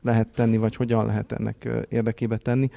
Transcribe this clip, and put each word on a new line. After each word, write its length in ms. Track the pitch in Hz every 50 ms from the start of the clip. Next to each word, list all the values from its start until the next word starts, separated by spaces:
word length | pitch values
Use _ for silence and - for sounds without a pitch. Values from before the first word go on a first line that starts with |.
lehet 260 | - 120 117 113 113 113
tenni, 300 | - - 120 113 113 110
vagy 180 | 110 110 110
hogyan 300 | - 127 117 117 110 107
lehet 260 | 113 107 107 113 -
ennek, 320 | 117 117 113 107 107 - -
ö, 160 | 117 117 117 113 -
érdekébe 480 | - 117 110 117 113 - 123 110 113 110
tenni? 320 | - - 120 127 131 131 -